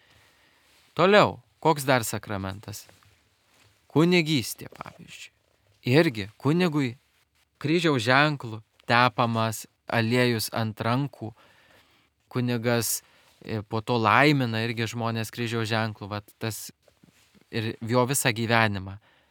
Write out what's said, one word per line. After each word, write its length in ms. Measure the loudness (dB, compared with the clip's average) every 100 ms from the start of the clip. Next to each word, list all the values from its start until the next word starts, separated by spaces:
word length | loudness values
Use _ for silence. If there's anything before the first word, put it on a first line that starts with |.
| _ _ _ _ _ _ _ _ _ 2
Toliau, 420 | 6 8 6 2 _ _
koks 260 | 0 0 2
dar 160 | 0
sakramentas? 800 | 0 -6 -6 -6 -6 -10 -14 -16 -18 _ _ _ _ _ _ _ _ _ _
Kunigystė, 800 | 2 4 4 2 0 -2 -8 -16
pavyzdžiui. 600 | -18 -18 -18 -20 -20 -20 _ _ _ _ _ 2
Irgi 400 | 4 4 0 -8 -6
kunigui 600 | -2 0 0 0 -4 -6 _ _ _ _ _ _
kryžiaus 440 | -4 0 0 0
ženklu 560 | 2 2 2 0 -8 -14 -16 _
tepamas 800 | 0 4 4 2 0 0 -2 -4 -12 _ -4
aliejus 640 | -2 2 2 2 0 -4
ant 280 | -4 -6 -4
rankų. 520 | -4 -2 -4 -8 -16 -16 _ _ _ _ _ _ _ _ _
Kunigas, 680 | -4 -2 -2 0 0 0 -6 -10 _ _ _
e, 180 | -10 -8
po 180 | -6 -6
to 200 | -2 0
laimina 640 | 4 6 6 4 0 -4
irgi 240 | -4 -4 -6
žmonės 400 | -4 -4 -4 -6
kryžiaus 360 | -6 -6 -4 -2
ženklu, 400 | -2 -2 -6 -10
vat 160 | -10 -12 _
tas 320 | -8 -8 -12 -20 _ _ _ _ _ _ _
ir 240 | -8 -6 -8
jo 240 | -2 0 0
visą 260 | 0 -2 -2
gyvenimą, 640 | 2 2 2 0 -8 -14 _ _ _